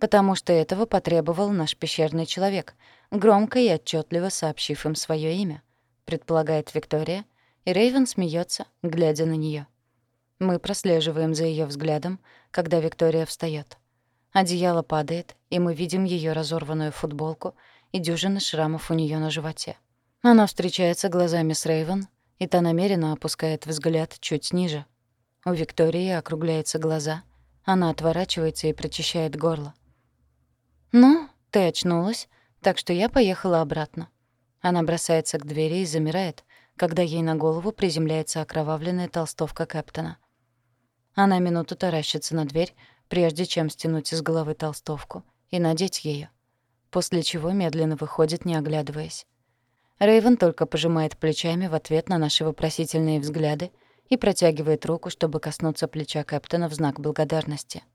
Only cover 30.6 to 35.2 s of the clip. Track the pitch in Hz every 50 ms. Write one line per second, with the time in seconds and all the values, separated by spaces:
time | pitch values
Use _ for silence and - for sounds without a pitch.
30.6 | _ _ _ _ _ _ - 240 254 269 311 330 294 - _ _ _ _ - 208
31.6 | 185 165 - - - 180 170 170 175 208 226 - - _ _ _ _ _ _ _
32.6 | - 196 185 - - - 175 175 214 240 - 269 220 185 185 - - 185 170 160
33.6 | 160 143 160 160 151 - - 165 165 - _ _ _ _ _ _ _ _ _ _
34.6 | - 180 180 170 160 165 170 165 - - 165 160